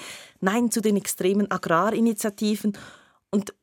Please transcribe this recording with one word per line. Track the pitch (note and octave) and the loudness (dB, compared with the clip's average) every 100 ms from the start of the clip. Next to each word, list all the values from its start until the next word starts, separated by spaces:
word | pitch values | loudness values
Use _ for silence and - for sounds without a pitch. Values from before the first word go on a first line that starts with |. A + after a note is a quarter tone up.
| - - - - | -4 -16 -18 -2
Nein | F#3 A3+ A#3+ | 0 2 2
zu | A#3 | 2
den | G#3+ G3+ | 2 2
extremen | - - F#3 G3+ G3+ | 0 -2 2 2 0
Agrarinitiativen. | F#3 E3+ E3 G3+ A3+ A#3 G#3+ A3 G3+ G#3+ G#3+ A3 G3+ - - _ _ - | -2 2 2 2 2 2 0 -4 -2 -2 0 -2 -4 -14 -20 _ _ -4
Und | G3+ G3 - | -2 -2 -12